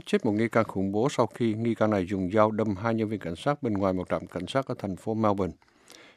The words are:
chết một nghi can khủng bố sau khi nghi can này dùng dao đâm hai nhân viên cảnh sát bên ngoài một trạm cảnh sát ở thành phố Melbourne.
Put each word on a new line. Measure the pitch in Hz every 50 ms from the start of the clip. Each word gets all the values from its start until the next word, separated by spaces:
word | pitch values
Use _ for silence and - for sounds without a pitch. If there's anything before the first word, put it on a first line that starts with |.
| -
chết | - - 202 -
một | 117
nghi | 101 107 117
can | 113 - 117 107
khủng | - - 95 95 98
bố | 98 107 117 147
sau | - - 120
khi | 110 - - 123 113 104
nghi | 110 117 120 110
can | - 113 107
này | 107 98 90 90
dùng | 104 95 92 87
dao | 101 110 107 110
đâm | 107 104 110 110 101
hai | 90 113 117 113
nhân | 110 113 104
viên | 113 95
cảnh | - 85 104
sát | - - 143 147 - 131
bên | 117 104
ngoài | 98 98 95 92
một | 92 87 -
trạm | 90 80 80
cảnh | 87 - 90 90
sát | - - 135 135
ở | - 127
thành | - - 98 92
phố | 82 - 110 110
Melbourne. | 107 110 104 101 101 95 87 80 - _ _ _ _ _ - - - - - -